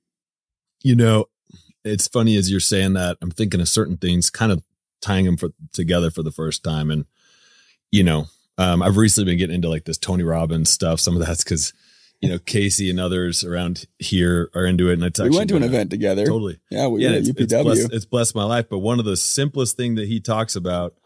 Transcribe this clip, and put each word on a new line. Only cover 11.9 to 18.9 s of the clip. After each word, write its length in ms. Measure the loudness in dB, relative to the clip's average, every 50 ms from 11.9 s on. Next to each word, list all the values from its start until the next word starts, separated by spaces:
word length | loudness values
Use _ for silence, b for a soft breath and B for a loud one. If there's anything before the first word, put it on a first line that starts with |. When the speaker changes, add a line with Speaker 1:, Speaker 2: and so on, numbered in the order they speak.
| b b b b b b
Speaker 1:
you 80 | -2 -2
know, 100 | -2 -4
Casey 520 | -6 -4 -2 0 0 0 0 0 -2 -2
and 100 | -2 -2
others 420 | -2 -2 -2 -2 -2 -2 -2 -4 -4
around 440 | -4 -4 -4 -2 -4 -4 -6 -10 -14 _ _
here 520 | -6 -2 0 2 4 4 2 2 0 -2 -2
are 120 | -2 0
into 240 | 2 2 4 4 2
it. 40 | 2
And 100 | 2 0
it's 140 | -2 -2 0
Speaker 2:
We 60 | 2
Speaker 1:
actually 120 | 2 2 2
Speaker 2:
went 100 | 2 2
to 80 | 0
an 60 | 0 0
Speaker 1:
been 80 | 0
a 40 | 0
Speaker 2:
event 160 | 0 -2 -2
together. 360 | -4 -2 -2 0 0 0 0
Speaker 1:
Totally. 340 | 0 0 0 -2 -6 -8 -12 _ _
Speaker 2:
Yeah, 160 | -6 -4 -2 0
we 120 | 0 0 2
Speaker 1:
Yeah, 60 | 2
Speaker 2:
were 60 | 2
at 40 | 2
Speaker 1:
it's, 80 | 0 0
it's 80 | 0 0
Speaker 2:
U 60 | 0
P 0 |
W. 280 | 0 2 2 2 2 2
Speaker 1:
blessed, 180 | 2 0 0 -4
it's 100 | -6 -6
blessed 300 | -4 -2 0 0 0 0
my 100 | -2 -2
life. 220 | 0 0 -2 -2 -2
But 120 | -4 -4
one 180 | -2 0